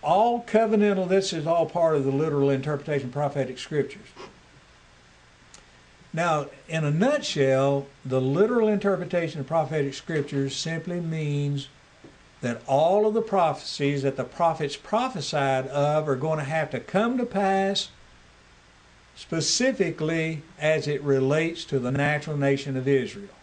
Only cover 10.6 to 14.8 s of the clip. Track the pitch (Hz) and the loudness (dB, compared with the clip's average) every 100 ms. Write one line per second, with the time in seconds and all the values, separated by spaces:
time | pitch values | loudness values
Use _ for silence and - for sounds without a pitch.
10.6 | 160 160 165 175 165 160 151 143 143 143 | -4 -4 -4 -6 -4 -4 -2 -2 0 -2
11.6 | 135 - _ _ - - - - 123 117 | -6 -18 _ _ -20 -20 -20 -8 -6 -6
12.6 | - 139 165 202 214 214 220 196 165 139 | 0 2 4 4 2 0 0 2 2 0
13.6 | - - 143 143 135 135 127 - 170 160 | -8 -2 0 0 -2 -2 -8 0 0 0
14.6 | 147 - | -6 -6